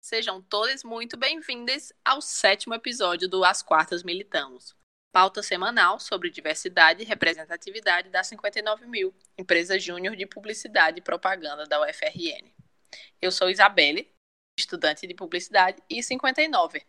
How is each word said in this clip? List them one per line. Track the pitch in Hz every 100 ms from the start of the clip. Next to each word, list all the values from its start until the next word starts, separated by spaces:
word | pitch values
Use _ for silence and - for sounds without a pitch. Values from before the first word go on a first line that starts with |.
Sejam | - 226 220 190
todas | 190 208 226 269
muito | 254 226 233
bem-vindas | 233 262 320 311 240 240 269 - _
ao | - 277
sétimo | - - 202 208 -
episódio | 226 254 247 185 175 185
do | 185
Às | 185 190
Quartas | - 156 156 175
Militamos, | 180 175 202 165 139 127 - _ _ _ _
pauta | 185 190 196
semanal | 208 180 190 240 180 220
sobre | - 196 180
diversidade | 165 156 156 185 180 160 175
e |
representatividade | 220 214 165 165 160 170 - 208 208 175 185
da | 185
Cinquenta | 190 214 208 214
e |
nove | 214 214 240
mil, | 233 190 _ _ -
empresa | 185 170 175 196
júnior | 175 175 185 214
de |
publicidade | 202 - 208 220 - 214 160 170
e |
propaganda | - 175 190 190 156 147 151
da | 151
U |
F | 151 - -
R | 180 165
N. | 147 - _ _ _ _ - - _
Eu | 185
sou | 180 185
Isabelle, | 196 202 202 147 160 - _ _ _ _ -
estudante | - 175 156 151 180
de |
publicidade | 175 180 175 180 208 185 - _
e | 226
cinquenta | 233 262 262 262
e | 311
nove | 254 165 151